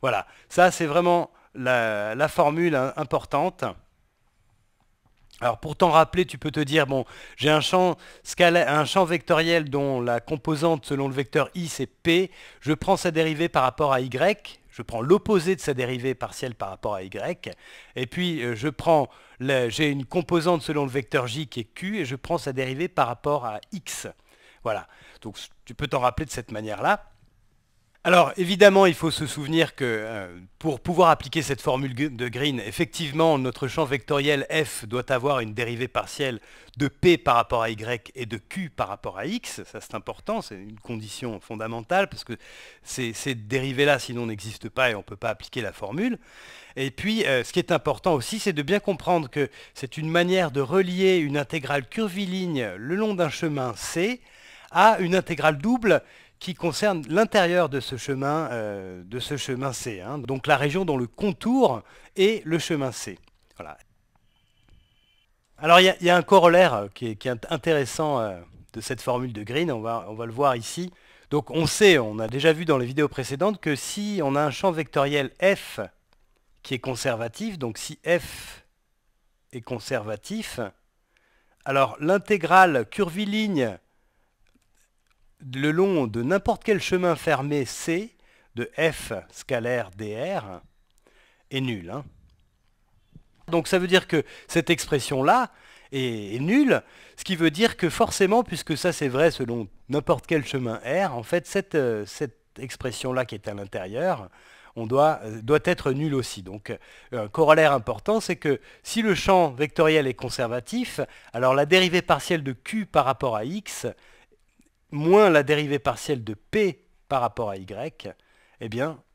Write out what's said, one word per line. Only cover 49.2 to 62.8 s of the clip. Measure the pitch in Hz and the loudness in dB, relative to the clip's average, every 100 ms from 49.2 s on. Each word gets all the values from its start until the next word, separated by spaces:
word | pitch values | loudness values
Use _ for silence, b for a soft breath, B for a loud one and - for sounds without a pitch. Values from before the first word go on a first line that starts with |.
| 139 | 0
que | 147 139 B B | -2 -4 B B
c'est | - 131 - | -14 -12 -6
une | 156 | -2
manière | 170 175 185 170 | 2 2 2 0
de | 131 | -2
relier | 131 180 185 180 190 185 | 0 2 0 2 2 4
une | 147 143 | 2 -2
intégrale | 143 165 131 143 127 | -4 -6 -2 -2 -2
curviligne | - 220 180 196 185 180 147 113 92 | -4 -4 -2 -4 -4 -2 -2 -4 -6
le | 117 185 | -6 -2
long | 220 196 | -2 0
d'un | 165 | -2
chemin | - 165 147 127 110 | 0 -4 -2 -4 -6
C | - 165 190 247 B B B B B | -8 -4 -4 -4 B B B B B
à | 165 208 208 | 4 6 6
une | 185 185 | 2 0
intégrale | - 170 156 151 | 0 2 2 2
double | 170 247 220 156 b b b b | 0 0 4 4 b b b b
qui | - | -10
concerne | 180 170 147 208 180 143 | -4 -4 0 -2 -2 0
l'intérieur | 165 220 214 175 180 160 | 2 4 4 4 4 2
de | 135 | 0
ce | 120 123 | -6 -10
chemin, | - 135 135 151 156 | -6 -4 -2 -2 -2
euh, | 117 107 101 95 90 90 | -6 -6 -8 -10 -14 -12
de | 120 | -10
ce | 120 147 | -8 -8
chemin | - 123 135 | -6 -6 -6
C, | 120 - 101 | -6 -10 -10
hein, | 90 147 | -10 -10
donc | 117 135 135 | -6 -6 2
la | 143 | 2
région | 147 156 | 4 -2
dont | 185 135 | -2 -2
le | 120 | -2
contour | - 202 170 220 262 226 117 b b b - | -2 -4 -2 0 4 4 2 b b b 0
est | 196 220 156 | 2 2 -2
le | 165 | -4
chemin | - 160 | -2 -2